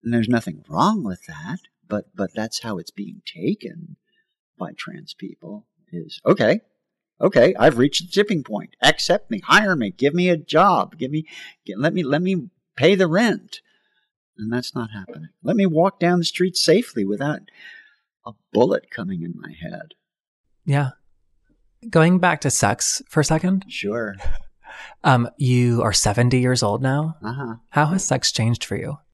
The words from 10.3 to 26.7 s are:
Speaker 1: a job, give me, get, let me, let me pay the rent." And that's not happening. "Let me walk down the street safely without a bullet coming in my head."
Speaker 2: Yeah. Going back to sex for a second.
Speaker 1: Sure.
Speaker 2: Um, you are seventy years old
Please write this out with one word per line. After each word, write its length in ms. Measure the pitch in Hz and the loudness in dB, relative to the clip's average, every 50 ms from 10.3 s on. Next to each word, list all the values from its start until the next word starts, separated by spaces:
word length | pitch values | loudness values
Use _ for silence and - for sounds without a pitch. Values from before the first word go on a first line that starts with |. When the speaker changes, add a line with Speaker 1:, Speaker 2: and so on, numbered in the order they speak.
Speaker 1:
a 60 | 175 160 | 2 0
job, 580 | 143 - - 156 185 202 175 123 - - - - | -2 0 4 4 6 6 4 2 0 -2 -6 -10
give 120 | 127 131 | -8 -4
me, 160 | 147 156 160 - - - - - - _ _ | -4 -6 -6 -8 -18 -20 -20 -20 -20 _ _
get, 120 | - 95 101 | -12 -6 -2
let 140 | 135 165 | -2 0
me, 100 | - 185 | 0 0
let 200 | 170 127 139 156 | -2 0 0 0
me 260 | 180 185 196 175 127 - _ _ _ _ _ | 0 0 -2 -2 -4 -8 _ _ _ _ _
pay 200 | - - 170 202 | 2 4 4 4
the 120 | 185 190 | 4 2
rent." 540 | 165 160 196 240 220 160 - _ _ - - _ _ _ _ _ _ _ _ _ _ _ _ _ _ _ - | 2 2 2 2 2 0 -2 _ _ -20 -20 _ _ _ _ _ _ _ _ _ _ _ _ _ _ _ -10
And 120 | 107 110 | -6 -4
that's 240 | 117 123 123 - _ | -4 -4 -6 -6 _
not 160 | 131 117 110 | -8 -8 -8
happening. 360 | 107 101 92 - - 151 160 - _ _ | -10 -14 -14 -14 -18 -18 -18 -20 _ _
"Let 140 | - 127 - | -4 -2 0
me 100 | 196 196 | 2 2
walk 340 | 185 156 156 175 190 _ _ | 2 4 2 2 2 _ _
down 180 | 170 175 175 175 | 0 2 2 2
the 40 | 165 | 0
street 320 | - - - 180 190 180 | -2 -2 -2 -2 -2 0
safely 480 | - - - 160 220 240 - - - 196 | 0 4 4 4 4 2 -2 -4 -4 -2
without 360 | - 208 196 - 196 202 - - - _ - - - - - _ _ _ _ _ _ _ _ _ | -2 -2 -2 -2 -4 -4 -6 -10 -20 _ -20 -20 -20 -20 -20 _ _ _ _ _ _ _ _ _
a 60 | - - _ _ _ | -20 -20 _ _ _
bullet 400 | - - 123 185 - - _ _ | 2 2 4 4 2 -2 _ _
coming 320 | - - 202 190 190 170 | -12 -10 -8 -8 -8 -8
in 120 | 170 - 170 | -8 -10 -10
my 160 | - - - | -12 -16 -18
head." 400 | 160 - - - 87 90 - _ - _ _ _ _ _ _ _ _ _ _ _ _ _ _ | -16 -16 -14 -14 -14 -14 -16 _ -20 _ _ _ _ _ _ _ _ _ _ _ _ _ _
Speaker 2:
Yeah. 280 | 170 139 143 143 131 - _ _ _ _ _ _ _ _ _ _ _ _ _ _ _ _ _ - 233 | -2 0 0 0 -2 -6 _ _ _ _ _ _ _ _ _ _ _ _ _ _ _ _ _ -18 0
Going 280 | - 165 160 170 180 185 | 4 4 6 6 6 4
back 220 | 185 175 160 147 | 4 2 0 0
to 100 | - 139 | -2 -2
sex 520 | - - - 101 - - - - - - - _ | 0 2 0 0 0 -2 -2 -4 -4 -6 -8 _
for 100 | - 156 | 0 0
a 40 | 147 | 2
second. 420 | - 160 160 175 180 196 190 - - | 2 2 0 2 0 0 0 -2 -6
Speaker 1:
Sure. 480 | - - - 101 107 120 113 104 95 98 - - - - - - _ _ _ - - - - - - _ - | -12 -8 -6 -4 -4 -4 -6 -8 -10 -2 2 2 2 2 0 -8 _ _ _ -20 -20 -20 -20 -20 -20 _ 2
Speaker 2:
Um, 240 | 147 131 120 120 117 _ | 4 4 4 2 -2 _
you 460 | - 143 123 123 123 123 120 117 117 | -2 0 2 4 4 4 2 2 2
are 100 | 113 107 | 0 2
seventy 480 | 104 - - 107 104 120 120 123 127 127 | 0 2 0 0 2 2 2 4 4 2
years 220 | 123 123 127 120 | 2 2 2 2
old 180 | - 101 | 0 0